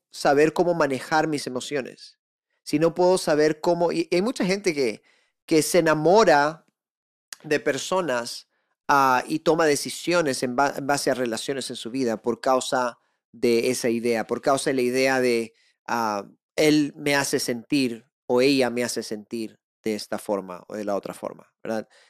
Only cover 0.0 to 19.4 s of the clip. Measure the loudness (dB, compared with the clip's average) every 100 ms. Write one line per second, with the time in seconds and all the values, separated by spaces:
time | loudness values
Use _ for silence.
0 | _ -4 2 4 4 2 0 2 0 -2
1 | -2 0 0 -2 -6 -8 -6 -6 -8 -12
2 | -20 _ _ _ _ _ -4 0 2 4
3 | 4 4 2 2 2 2 0 2 0 -2
4 | -2 0 -2 -2 -2 -2 -2 0 -2 -4
5 | _ _ _ _ 0 2 4 2 4 4
6 | 4 6 6 6 4 -2 _ _ _ _
7 | _ _ _ -16 -4 -2 0 -2 -2 -2
8 | 0 -2 -4 -10 -18 _ _ _ 0 4
9 | 4 2 0 -2 0 2 2 2 -2 -8
10 | -2 0 0 -2 -2 0 0 0 -2 -2
11 | 0 -2 -2 -4 -6 -6 -8 -10 -8 -4
12 | -2 -2 -2 -2 0 0 0 -2 -2 -6
13 | _ _ _ -4 0 2 0 -2 -2 -2
14 | 0 -2 -2 -4 0 0 0 -2 0 0
15 | 2 2 2 0 -2 _ _ _ -6 -4
16 | -2 -4 -8 _ _ 0 2 4 0 -4
17 | -2 0 0 -2 -4 -6 -2 -2 0 -4
18 | -14 _ -2 2 4 2 0 -2 -4 -6
19 | -8 -10 -10 -10